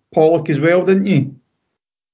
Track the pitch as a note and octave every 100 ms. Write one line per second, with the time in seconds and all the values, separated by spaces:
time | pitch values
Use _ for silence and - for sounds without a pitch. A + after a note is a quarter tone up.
0 | _ E3 D#3 E3 D#3 C#3 D#3+ F3+ F3+ F#3+
1 | G3 D3 B2+ - _ _ _ _ _ _
2 | _